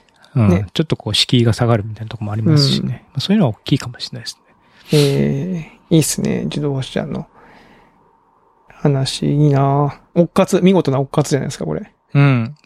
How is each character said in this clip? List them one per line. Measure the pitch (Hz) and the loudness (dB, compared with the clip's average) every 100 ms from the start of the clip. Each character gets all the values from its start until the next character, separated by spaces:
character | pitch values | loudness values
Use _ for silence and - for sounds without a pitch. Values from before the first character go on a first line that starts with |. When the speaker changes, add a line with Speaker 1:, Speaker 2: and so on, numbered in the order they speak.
| _ _ _ 131 | _ _ _ 2
Speaker 1:
う | |
ん。 | 104 | 4
Speaker 2:
ね。 | 92 101 | 2 0
Speaker 1:
ち | - | -4
ょ | |
っ | 156 | -2
と | - | -4
こ | 110 | -4
う、 | |
敷 | 101 - 123 | -4 2 2
居 | |
が | 117 | 2
下 | 104 117 | 2 2
が | 117 | 0
る | 107 | -2
み | 107 | -10
た | |
い | 110 | -12
な | |
と | - | -10
こ | |
も | 107 | -6
あ | 107 | -2
り | |
ま | 139 151 | 2 2
す | 135 | 2
し | 135 | 0
ね。 | 131 | -4
Speaker 2:
う | |
ん。 | |
Speaker 1:
ま | 123 _ - | -8 _ -6
あ、 | |
そ | - | 0
う | 214 | 2
い | |
う | |
の | 139 | 2
は | |
大 | - - | -2 -2
き | 139 | -2
い | |
か | 123 | -2
も | - | -12
し | - | -14
れ | 123 | -14
な | |
い | |
で | - | -16
す | - | -18
ね。 | _ _ _ _ - | _ _ _ _ -2
Speaker 2:
え | 151 143 139 143 139 175 175 156 - - | 2 2 2 0 -2 -4 -8 -10 -16 0
ー、 | 165 | 2
い | |
い | |
っ | |
す | - - | 2 -2
ね。 | - 120 147 | -4 -4 -6
自 | 147 | -6
動 | 147 135 | -4 -4
車 | 131 - - | -6 -6 -6
の | - - _ - - _ _ _ _ _ _ _ _ _ _ _ | -8 -12 _ -20 -20 _ _ _ _ _ _ _ _ _ _ _
話、 | - 151 135 131 - 151 | -4 0 0 -2 -4 -2
い | 143 151 | 2 2
い | |
な。 | 135 139 139 143 - _ | 4 2 2 0 -4 _
お | 175 170 | 0 2
っ | |
か | - 185 | 2 2
つ、 | 190 | 4
見 | 180 | 4
事 | 185 147 | 4 2
な | 131 | 0
お | |
っ | 135 | -2
か | - | -2
つ | 143 | 0
じ | 139 | -2
ゃ | |
な | - | -4
い | |
で | |
す | - | -6
か、 | - | -6
こ | |
れ。 | - 214 _ _ 143 | -6 -8 _ _ 2
Speaker 1:
う | |
ん。 | 143 123 113 147 | 4 4 -2 -8